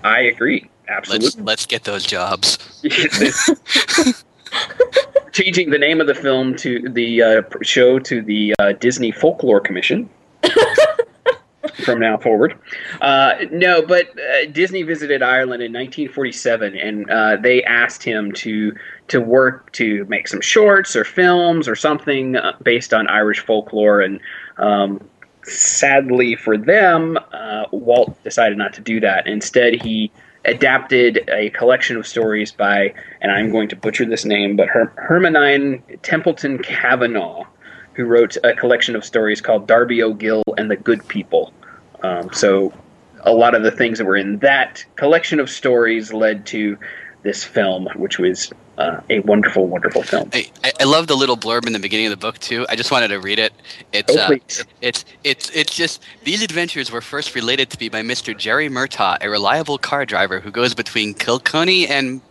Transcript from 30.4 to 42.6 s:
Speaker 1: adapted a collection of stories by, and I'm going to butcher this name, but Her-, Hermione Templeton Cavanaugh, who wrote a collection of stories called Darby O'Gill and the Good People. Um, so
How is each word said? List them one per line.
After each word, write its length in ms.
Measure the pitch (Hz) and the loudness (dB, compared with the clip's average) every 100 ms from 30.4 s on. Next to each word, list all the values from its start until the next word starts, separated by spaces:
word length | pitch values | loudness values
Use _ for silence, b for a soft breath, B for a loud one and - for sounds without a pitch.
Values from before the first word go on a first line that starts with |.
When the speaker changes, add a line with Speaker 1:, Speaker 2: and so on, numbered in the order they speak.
Speaker 1:
adapted 840 | - 120 135 131 - 127 120 110 - | -4 0 2 2 2 4 4 2 -2
a 220 | 107 107 | -2 -2
collection 460 | - 123 156 - 113 | 0 2 2 0 -4
of 100 | - | -6
stories 460 | 120 110 107 107 | -2 -2 -2 -4
by, 420 | - 101 101 98 B B B | -2 0 2 0 B B B
and 120 | 98 | 0
I'm 180 | 98 110 | 0 2
going 180 | 117 104 | 0 -2
to 80 | 95 | -4
butcher 300 | 110 - 113 | -6 -2 -2
this 180 | 117 | -2
name, 320 | - 104 101 101 | -2 0 0 2
but 120 | 98 | 2
Her-, 240 | - - - | 2 0 -4
Hermione 840 | - 170 180 156 143 139 139 127 _ - | 0 2 4 4 4 2 0 -4 _ -16
Templeton 560 | - 165 170 156 143 131 | -4 0 0 -2 -6 -6
Cavanaugh, 840 | - - 123 127 120 110 82 80 - _ B B B | -6 -4 0 0 0 -2 -6 -10 -16 _ B B B
who 100 | - | -6
wrote 320 | 120 117 113 - | 2 4 4 2
a 100 | 120 | 0
collection 400 | - 123 120 - | 2 0 2 0
of 100 | 113 | -4
stories 360 | - 117 107 104 | -2 0 0 -2
called 260 | - 110 101 | 0 0 4
Darby 360 | 113 120 117 | 4 4 2
O'Gill 420 | 113 104 107 110 107 - | 0 -2 -2 0 0 -4
and 140 | 107 | -4
the 60 | 101 | -2
Good 300 | - 110 - | 0 -2 -2
People. 440 | 104 - 82 80 _ B B _ - | -8 0 -2 -2 _ B B _ -8
Um, 300 | 92 87 92 | -6 -4 -6
so 400 | - 104 98 | 0 2 2